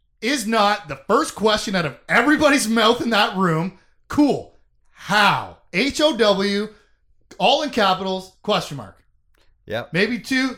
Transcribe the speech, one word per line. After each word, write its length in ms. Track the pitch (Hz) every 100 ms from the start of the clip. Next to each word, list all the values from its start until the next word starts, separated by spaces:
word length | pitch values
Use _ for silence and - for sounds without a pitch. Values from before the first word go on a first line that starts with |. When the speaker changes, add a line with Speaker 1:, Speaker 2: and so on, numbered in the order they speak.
| _ _
Speaker 1:
Is 240 | 220 285
not 420 | 208 226 202 208 151
the 80 | 139 -
first 280 | 240 311
question 400 | - 214 208 226
out 100 | 190
of 120 | 151 - -
everybody's 580 | 196 269 302 294 285 214
mouth 320 | 226 220 247
in 120 | 247
that 260 | 208 226 190
room, 420 | 180 160 185 - _ _ -
"Cool. 480 | - 285 143 - _ _ _ _
How?" 720 | _ - 208 196 135 92 - _
H 300 | 180 269 -
O 160 | 311 226
W, 560 | 214 190 202 202 214 - _ _ _ _ _ -
all 240 | 220 294
in 60 | 302
capitals, 640 | 233 196 180 190 190 185 _
question 340 | - 190 -
mark. 260 | 143 95 - _ _ _ _ _ _ -
Speaker 2:
Yep. 260 | 113 -
Speaker 1:
Maybe 260 | 165 220 233
two, 360 | - 262 262